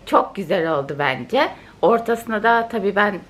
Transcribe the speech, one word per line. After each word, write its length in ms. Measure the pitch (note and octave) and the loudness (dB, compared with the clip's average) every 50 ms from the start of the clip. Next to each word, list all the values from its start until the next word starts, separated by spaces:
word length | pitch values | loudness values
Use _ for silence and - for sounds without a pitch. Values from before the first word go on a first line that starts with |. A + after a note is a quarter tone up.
| - | -6
Çok 300 | - - - - - - | 0 0 0 0 0 -4
güzel 360 | G3+ F#3+ D3 F#3+ F#3 D#3+ E3 | -8 -4 -2 0 0 0 0
oldu 240 | D#3+ C#3+ C#3 C#3 D3+ C#3 | 0 -2 -2 -4 -4 -2
bence. 480 | C#3+ C3+ C3 - A#2+ - - C4+ D#4 - - - - - - - | -2 -2 -2 -2 -4 -2 0 0 0 0 -4 -10 -20 -20 -4 0
Ortasına 640 | - F3 A#3 A#3 A#3 - A#3 A3+ - - A3+ G#3 A3 | 2 4 4 2 2 0 -4 -4 -4 -4 -4 0 2
da 240 | A#3 A#3 A#3 A#3 A#3 | 2 4 2 2 -2
tabii 240 | - A3 F#3+ G3+ F#3+ | -4 -4 -2 0 0
ben 240 | F#3 G#3 G#3 G3 F3 - | 2 2 0 0 -4 -8